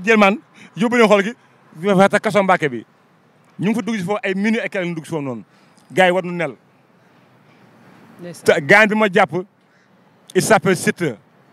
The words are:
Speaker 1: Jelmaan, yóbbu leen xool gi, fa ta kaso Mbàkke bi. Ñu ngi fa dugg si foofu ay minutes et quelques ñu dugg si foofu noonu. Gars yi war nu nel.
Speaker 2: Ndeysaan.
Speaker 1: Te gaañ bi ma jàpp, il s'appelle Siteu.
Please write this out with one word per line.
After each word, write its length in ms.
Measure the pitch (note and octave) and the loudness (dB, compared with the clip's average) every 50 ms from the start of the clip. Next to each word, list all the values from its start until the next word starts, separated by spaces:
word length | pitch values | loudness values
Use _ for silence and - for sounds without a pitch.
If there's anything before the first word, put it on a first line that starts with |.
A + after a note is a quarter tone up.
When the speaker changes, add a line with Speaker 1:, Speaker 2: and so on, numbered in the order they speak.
Speaker 1:
Jelmaan, 360 | F3+ A3 A3+ G#3+ G#3 G3 G#3 D4+ - _ _ - - - _ | 0 2 4 4 4 4 2 0 -6 _ _ -20 -20 -16 _
yóbbu 200 | D#3+ G#3 A#3+ A#3 | -4 -2 0 2
leen 120 | A#3+ A3+ F#3+ | 4 4 4
xool 140 | G#3 G3+ | 4 2
gi, 120 | F#3 G#3 A#3+ - _ _ _ _ _ _ - D#3 E3 G3+ G3+ | 2 -2 -8 -12 _ _ _ _ _ _ -16 -6 -4 0 4
fa 120 | F3+ G3 G3 | 4 4 4
ta 100 | G3+ G3+ | 2 0
kaso 240 | - A3 D#3+ G#3 | -2 0 0 0
Mbàkke 260 | F#3+ F#3+ F#3 E3+ D#3+ C#3+ | 2 2 2 0 0 -4
bi. 160 | B2 A2+ - - _ _ _ _ _ _ _ _ _ _ _ _ _ - | -6 -8 -12 -16 _ _ _ _ _ _ _ _ _ _ _ _ _ -6
Ñu 100 | D3+ G3+ | -4 -4
ngi 40 | A3+ | -4
fa 80 | A#3 | -4
dugg 140 | G3 G#3 A3+ | -4 -6 -6
si 60 | G#3 F3 | -6 -6
foofu 140 | F3 G#3 G3+ - | -6 -6 -4 -4
ay 100 | G3 F#3+ | -6 -4
minutes 300 | G3 G3+ A3+ A3 A3+ F#3 | -2 -2 -2 -2 -2 -4
et 40 | F#3+ | -6
quelques 200 | - G3+ F3 F3 | -6 -6 -6 -6
ñu 60 | E3+ | -8
dugg 100 | D#3+ C#3+ | -10 -10
si 60 | - | -8
foofu 120 | E3 D#3 | -8 -8
noonu. 220 | C#3+ C3+ A#2+ A2 F2+ - _ _ _ _ _ _ _ - | -6 -8 -8 -10 -14 -18 _ _ _ _ _ _ _ -4
Gars 140 | C3+ D#3 F#3 | 0 2 2
yi 40 | F3+ | 2
war 120 | F3+ F#3 F3 | 2 0 -4
nu 80 | F3+ | -6
nel. 240 | F3 F3 E3 C#3+ A2 - _ _ _ _ _ _ _ _ _ _ _ _ _ _ _ _ _ _ _ _ _ _ _ _ _ - - - - - - - | -6 -6 -6 -8 -8 -12 _ _ _ _ _ _ _ _ _ _ _ _ _ _ _ _ _ _ _ _ _ _ _ _ _ -20 -20 -20 -20 -20 -20 -20
Speaker 2:
Ndeysaan. 240 | F3 F3 E3 - - | -18 -18 -18 -4 -2
Speaker 1:
Te 160 | - F#3+ E3+ | 0 0 0
gaañ 280 | C#3+ C#3 G3+ G#3 A3 G#3+ | 2 4 4 4 4 4
bi 60 | G#3+ | 2
ma 120 | G#3+ A3 G3+ | 0 0 2
jàpp, 200 | E3+ G#3 F#3+ - D3+ F3+ G#3+ - _ _ _ _ _ _ _ _ _ _ _ _ _ _ _ - - | 2 2 0 0 -2 -6 -8 -10 _ _ _ _ _ _ _ _ _ _ _ _ _ _ _ -4 -2
il 80 | F#3 | -2
s'appelle 340 | D3+ - G#3+ G3 - F#3+ F#3 | 2 2 2 2 2 0 -2
Siteu. 400 | - - G#3+ - - F3 C#3+ A2+ - _ _ _ _ _ _ | 0 -2 -4 -4 -4 -6 -6 -6 -10 _ _ _ _ _ _